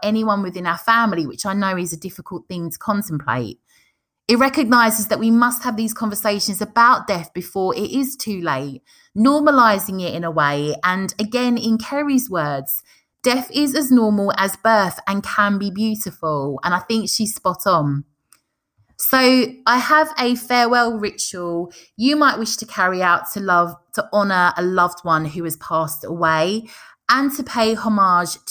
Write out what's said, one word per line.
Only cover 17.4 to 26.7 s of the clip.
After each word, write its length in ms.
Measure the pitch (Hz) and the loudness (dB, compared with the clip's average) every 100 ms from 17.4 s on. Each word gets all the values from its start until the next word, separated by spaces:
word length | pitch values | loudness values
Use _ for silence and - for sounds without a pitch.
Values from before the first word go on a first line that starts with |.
| 185 175 196 | -4 -2 2
on. 400 | 170 147 143 - _ _ _ _ _ _ _ _ - | 2 2 -2 -6 _ _ _ _ _ _ _ _ -6
So 200 | - 262 254 262 233 - 220 | 2 4 6 6 2 0 2
I 120 | 247 | 2
have 340 | 247 311 311 277 | 4 4 2 0
a 160 | 247 240 | -2 -2
farewell 580 | - 247 233 240 233 220 | 0 2 4 4 2 -2
ritual 720 | 208 - - 185 175 170 175 - - - | -6 -6 -8 -6 -6 -4 -6 -12 -18 -2
you 180 | 254 302 | 0 4
might 220 | 285 - | 2 2
wish 180 | 220 - | -4 -6
to 80 | 220 | -8
carry 360 | - 185 185 | -2 0 2
out 300 | 180 175 - | 2 0 -2
to 80 | 202 | -6
love, 360 | 196 175 170 - _ | 2 2 2 -4 _
to 140 | - - | -6 -2
honour 400 | 208 202 185 175 - | 0 2 2 2 2
a 60 | |
loved 380 | 180 185 180 - | 0 2 0 0
one 240 | 170 160 156 | 0 0 0
who 180 | 165 170 | -6 -8
has 120 | 156 | -8
passed 460 | - 160 151 - | -4 -2 -2 -6
away 640 | - 170 165 156 170 220 226 | -8 -2 0 2 0 -2 -8